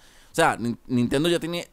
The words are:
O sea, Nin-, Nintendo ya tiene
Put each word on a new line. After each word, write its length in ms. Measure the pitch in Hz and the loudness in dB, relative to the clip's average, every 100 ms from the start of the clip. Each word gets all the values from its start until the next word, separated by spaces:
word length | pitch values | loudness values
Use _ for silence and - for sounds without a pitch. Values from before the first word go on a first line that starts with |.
| - - - | -16 -20 -6
O 0 | |
sea, 240 | - 156 - | 0 2 2
Nin-, 220 | 117 113 - | -4 -6 -2
Nintendo 420 | 127 120 139 170 | 0 2 2 2
ya 120 | 170 | 0
tiene 320 | 165 175 - | -2 -8 -10